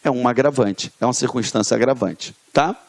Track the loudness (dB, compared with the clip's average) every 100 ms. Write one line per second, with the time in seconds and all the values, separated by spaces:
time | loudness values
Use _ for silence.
0 | -2 0 0 2 2 2 0 -2 -10 _
1 | -2 0 -2 -2 -2 -2 0 2 2 0
2 | -2 -4 -14 -18 _ 0 0 -4